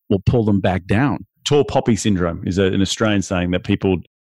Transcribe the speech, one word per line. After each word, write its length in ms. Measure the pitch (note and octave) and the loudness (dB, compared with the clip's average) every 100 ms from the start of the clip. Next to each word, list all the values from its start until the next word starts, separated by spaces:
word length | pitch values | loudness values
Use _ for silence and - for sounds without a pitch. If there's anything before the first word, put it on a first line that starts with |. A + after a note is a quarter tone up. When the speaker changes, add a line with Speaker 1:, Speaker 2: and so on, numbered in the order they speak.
| _ | _
Speaker 1:
will 140 | G3+ | 0
pull 200 | - B2+ | 2 2
them 160 | G#2+ G2+ | 2 2
back 260 | F#2+ F2+ F2+ | 0 -2 -2
down. 400 | G2+ C#3 F2 - _ - | 0 0 -4 -10 _ 0
Speaker 2:
Tall 180 | D3 | 2
poppy 320 | C3+ C3+ B2+ A2 | 2 0 0 0
syndrome 460 | A2 F#2 F2 E2+ F#2+ | 0 0 -2 -4 -4
is 100 | F2+ | 0
a, 60 | |
an 160 | F#2+ G2 | 0 0
Australian 420 | F#2+ - A2 G2+ | -2 0 0 0
saying 280 | - F#2 F2 | -2 -2 -2
that 120 | F2+ | -4
people, 320 | - G2 G2 F2+ - _ | -2 0 0 -2 -4 _